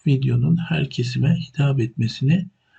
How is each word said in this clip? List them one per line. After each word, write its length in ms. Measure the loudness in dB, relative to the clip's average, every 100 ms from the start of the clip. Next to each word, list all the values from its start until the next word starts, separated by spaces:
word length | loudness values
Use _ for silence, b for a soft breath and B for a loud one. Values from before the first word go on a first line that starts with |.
| 0
videonun 500 | 0 2 0 2 2
her 320 | 0 -2 -2
kesime 460 | -4 -4 0 0 0
hitap 440 | -2 -2 0 0
etmesini 680 | -2 -2 -4 -2 0 0 0 b b